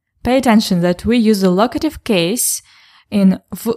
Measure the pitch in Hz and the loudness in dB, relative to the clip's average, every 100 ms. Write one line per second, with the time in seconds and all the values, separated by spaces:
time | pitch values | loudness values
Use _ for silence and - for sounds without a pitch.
0 | _ _ 240 262 269 220 - 180 175 180 | _ _ -2 0 4 2 2 0 0 -2
1 | 202 240 214 208 190 180 233 302 311 - | 0 2 2 2 2 2 0 -2 -6 -6
2 | - 190 170 240 - - - _ _ _ | -4 -2 0 -2 -4 -6 -12 _ _ _
3 | _ 208 190 - _ 196 226 | _ 0 2 0 _ -10 -8